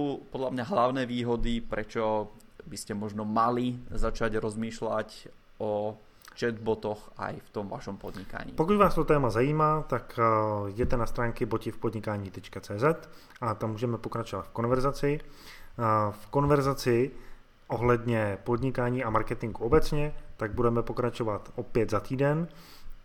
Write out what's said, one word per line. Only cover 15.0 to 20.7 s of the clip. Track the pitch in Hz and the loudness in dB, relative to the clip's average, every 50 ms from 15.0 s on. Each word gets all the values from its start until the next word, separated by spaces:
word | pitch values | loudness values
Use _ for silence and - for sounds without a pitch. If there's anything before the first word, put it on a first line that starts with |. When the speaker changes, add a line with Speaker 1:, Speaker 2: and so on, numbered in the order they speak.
| - 143 147 151 - - - - - - - - - - - | 2 0 0 0 -4 -8 -16 -18 -18 -18 -18 -16 -16 -12 -4
Speaker 2:
A | - 117 110 110 107 107 104 | 0 2 4 4 4 4 2
v | 101 - - | 0 -4 -6
konverzaci | - - 139 143 143 147 139 135 139 135 131 - 127 120 117 127 143 - - - - - - - - - _ - | -2 0 2 4 4 4 4 4 2 0 0 2 2 4 4 2 0 -2 -8 -14 -14 -16 -16 -18 -20 -20 _ -8
ohledně | - 139 107 117 120 123 117 113 120 117 110 107 101 98 95 - | -6 -2 2 4 4 4 4 2 0 0 2 2 0 -2 -4 -2
podnikání | - 120 117 127 135 123 - 120 120 123 127 127 | -2 0 0 0 0 0 0 0 0 0 0 0
a | 113 | 0
marketingu | 110 110 107 - 120 - - 113 95 - 110 | 0 0 0 0 -4 -4 -4 -6 -4 -4 0
obecně, | 120 143 156 - - 156 143 151 151 - - - - - | 4 4 6 6 4 2 2 0 0 -2 -6 -10 -12 -8
tak | - 110 107 | -6 -6 -2
budeme | 104 123 120 117 | 0 2 2 4